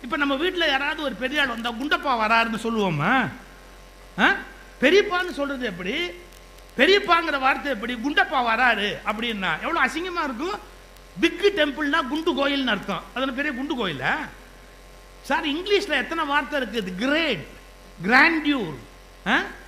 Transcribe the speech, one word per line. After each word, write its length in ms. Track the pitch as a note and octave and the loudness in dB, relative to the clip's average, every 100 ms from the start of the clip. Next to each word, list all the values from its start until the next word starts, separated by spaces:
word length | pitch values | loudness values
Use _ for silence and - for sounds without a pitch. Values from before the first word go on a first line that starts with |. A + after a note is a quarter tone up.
இப்ப 140 | B3 D#4+ | -4 -2
நம்ம 180 | C#4+ | 0
வீட்டுல 340 | C4+ F4 F4+ E4 | 2 0 0 2
யாராவது 340 | C4+ C#4+ D#4 | 2 0 -2
ஒரு 120 | D4 | -4
பெரிய 260 | G3 B3+ D4+ | -4 -4 0
ஆள் 60 | C#4 | 0
வந்தா, 260 | A#3 A#3 | -2 -6
"குண்டப்பா 480 | A3+ C#4+ F4 D4+ A#3+ | -4 -2 -2 0 0
வராருன்னு" 380 | G#3+ A3+ A3+ A3 | 4 4 2 -2
சொல்லுவோமா? 680 | A3+ A3+ G3 D3+ D#3+ C4 G3 - - - - - - - - - | -2 0 0 2 2 2 0 -6 -18 -20 -20 -20 -20 -20 -16 2
ஆ? 160 | B3 G4 - - - - | 2 2 -6 -18 -20 0
பெரியப்பான்னு 520 | B3+ F#4+ G4+ F4+ F4+ | 4 6 4 0 -2
சொல்றது 340 | C#4 C#4 C#4 A#3+ | -4 -4 -4 -6
எப்படி? 280 | F3+ F3+ C#4 F4 F4 - - - - - - | -6 -6 -4 -6 -8 -18 -20 -20 -20 -14 2
பெரியப்பாங்கிற 600 | D4+ G4 E4+ F4 E4 C#4+ | 6 6 6 2 2 0
வார்த்தை 340 | C4 C4+ C#4+ | 2 2 -2
எப்படி? 220 | A#3+ A3+ | -4 -4
"குண்டப்பா 440 | B3 C4 E4 F#4 D4 | -4 0 2 2 2
வராரு" 580 | A#3+ A3+ B3+ A3 G3+ E3+ | 2 4 4 4 0 -4
அப்படின்னா 560 | G3 G#3+ A#3+ G#3+ F#3+ D#3+ | -6 -4 -4 -2 -2 -2
எவ்வளவு 220 | A3 E4 | -2 0
அசிங்கமா 400 | C4 D#4 F4+ F4 | 0 0 -6 -4
இருக்கும். 340 | D4+ A3+ E4+ - - - - - - E3+ | -4 -4 -6 -8 -12 -20 -20 -20 -20 -2
பிக் 320 | E4 E4+ G4+ G4 | -2 2 2 2
டெம்பிள்னா 520 | D4+ C#4 D4 D#4+ C4+ | 0 0 0 0 0
குண்டு 260 | D4+ E4 | -2 0
கோயில்னு 320 | C4+ C#4 C#4 C4 | 0 0 0 0
அர்த்தம், 360 | G3+ D3+ F3 - | -2 -2 -6 -6
அது 120 | - C4+ | -6 -4
என்ன 60 | |
பெரிய 220 | B3 D4 | -2 -4
குண்டு 200 | B3 C#4 | -4 -4
கோயிலா? 420 | C#4 G3+ C#3 C3+ C#4+ - - - - - - - - - - | -2 -4 -2 -2 -2 -4 -12 -20 -20 -20 -20 -20 -20 -20 -20
சார், 240 | - D4 D#4+ | -4 -2 0
இங்கிலீஷ்ல 420 | D4 F#4+ G4+ G4+ | -4 0 0 2
எத்தனை 360 | C#4+ - E4 | -2 -2 -4
வார்த்தை 360 | D4+ C#4+ D4 D4 | 0 0 0 -4
இருக்குது? 340 | B3 A3+ F#3 | -2 -4 -6
கிரேட், 520 | F3+ B3+ D4 E4 G3 C#3 - - - - - | -2 0 2 2 -2 -6 -18 -20 -20 -20 -8
கிராண்டியூர், 680 | F3 B3+ D#4+ D#4+ D4 C#4+ F#3 C3+ A2 - - - F3+ | 2 6 6 4 0 0 -2 -8 -14 -20 -20 -10 -2
ஆ? 160 | C4+ G4+ - | -2 -2 -12